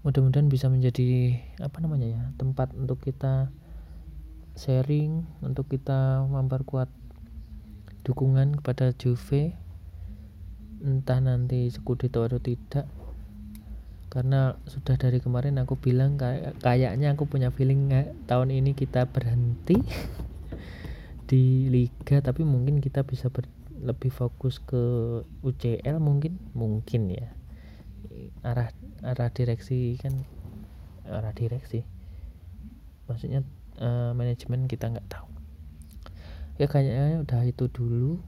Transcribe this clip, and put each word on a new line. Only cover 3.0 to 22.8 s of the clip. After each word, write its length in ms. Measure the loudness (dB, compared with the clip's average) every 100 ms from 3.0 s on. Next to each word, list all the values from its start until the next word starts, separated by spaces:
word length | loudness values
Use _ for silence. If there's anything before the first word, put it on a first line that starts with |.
kita 480 | -4 -2 2 2 2 -4 -16 -16 -14 -14 -14 -14 -14 -16 -16
sharing, 720 | -8 2 2 4 2 2 0 -4 -8
untuk 240 | -4 -2 -2
kita 480 | -2 0 2 4 4 2
memperkuat 560 | 2 2 0 0 -2 -2 -6 -18 -16 -14 -14 -14 -16 -16 -18 -16 -6 -2
dukungan 560 | 2 4 6 4 2
kepada 320 | -2 2 2
Juve, 640 | 2 0 0 0 0 0 -4 -14 -14 -14 -12 -12 -12 -16 -16 -14 -14 -14 -6
entah 400 | 0 0 2 2
nanti 480 | 4 2 2 2 0
Scudetto 560 | -2 -2 0 2 2 2
atau 160 | 0
tidak. 480 | 0 -4 -2 -4 -4 -12 -12 -12 -14 -14 -14 -14 -12 -14 -14 -16 -6
Karena 480 | -2 2 4 2 0 -10
sudah 300 | -6 0 2
dari 240 | 4 2
kemarin 340 | 2 0 2 0
aku 160 | 0 2
bilang, 400 | 4 4 4 2
kayak, 400 | 0 -2 -6 0
kayaknya 540 | 4 6 4 4 2
aku 100 | 2
punya 240 | 2 2 2
feeling 340 | 4 4 4 6
nggak 400 | 4 2 -6 2
tahun 240 | 2 4
ini 220 | 4 2
kita 340 | 2 2 2 2
berhenti 720 | 2 2 4 2 0 4 4 4 -4 -6 -8 -10 -10 -10
<laughs> 800 | -12 -12 -12 -12 -12 -12 -14 4
di 400 | 6 8 6 4
Liga, 500 | 4 2 -2 2 4
tapi 220 | 4 2
mungkin 400 | 2 4 4 2